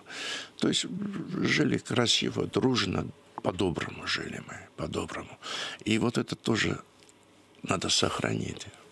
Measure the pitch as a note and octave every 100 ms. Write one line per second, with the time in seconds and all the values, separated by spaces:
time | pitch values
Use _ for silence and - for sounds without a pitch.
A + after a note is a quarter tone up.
0 | - - - - - - - - - F#3
1 | G3+ G3 F3+ - - C#3 C#3 A2+ - B2+
2 | A#2 - A2 A2+ - G#2 B2 A#2 G2 G2
3 | - - - - - F#2 F#2+ D#2 - -
4 | - - - - - - - - D2+ -
5 | - - - - - - - - - A2
6 | A2 B2+ - - - A2+ - - - -
7 | - - - - - - - F#2 - -
8 | - - A2 A2 - - - - -